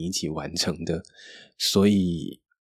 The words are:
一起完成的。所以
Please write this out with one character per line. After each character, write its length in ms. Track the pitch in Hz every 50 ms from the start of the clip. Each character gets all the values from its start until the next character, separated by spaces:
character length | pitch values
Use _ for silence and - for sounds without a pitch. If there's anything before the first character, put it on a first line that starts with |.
| 82
一 40 | 90
起 160 | 90 - 87 76
完 260 | 78 76 71 76 80
成 300 | - - 92 76 78 82
的。 180 | 80 82 85 - - - - - - - - - - _ -
所 300 | - - - 101 98 104
以 520 | 104 98 92 87 85 78 - - - - _ _ _ _